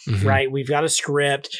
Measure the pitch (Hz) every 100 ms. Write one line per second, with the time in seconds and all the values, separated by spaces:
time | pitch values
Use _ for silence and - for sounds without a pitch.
0 | - 101 101 135 135 135 131 147 156 -
1 | - 143 143 139 -